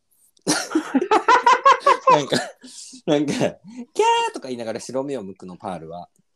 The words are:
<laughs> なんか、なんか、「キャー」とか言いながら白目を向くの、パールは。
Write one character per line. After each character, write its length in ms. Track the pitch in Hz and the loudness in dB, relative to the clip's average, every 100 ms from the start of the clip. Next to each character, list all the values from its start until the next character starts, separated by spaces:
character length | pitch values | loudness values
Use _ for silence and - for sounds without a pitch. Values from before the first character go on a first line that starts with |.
| _ _ _ _ - | _ _ _ _ -4
<laughs> 60 | 311 - 320 - 269 381 415 - 494 480 508 539 523 571 494 - | -4 -4 -6 -2 -2 0 2 4 4 4 4 6 4 4 2 4
な 100 | 508 | 4
ん 40 | 127 | 2
か、 100 | 131 - - - - - 254 - | -2 -4 -10 -20 -20 -20 -10 -2
な 120 | 147 | 0
ん 80 | 147 | 0
か、 60 | |
「キ 60 | 247 | 0
ャ 160 | 120 - 190 240 240 - 453 466 466 | -2 -4 -16 -18 -6 0 2 2 -2
ー」 40 | |
と 60 | 330 | -6
か 60 | 131 | -10
言 40 | |
い 40 | 120 | -8
な 80 | 113 | -8
が 80 | |
ら 60 | 110 | -8
白 220 | - 127 | -8 -6
目 140 | 143 131 | -6 -8
を 80 | |
向 100 | 98 | -10
く 120 | 98 92 | -14 -16
の、 100 | 90 | -12
パ 160 | 101 | -10
ー 80 | 87 | -10
ル 100 | 80 | -12
は。 180 | 85 85 _ _ | -16 -16 _ _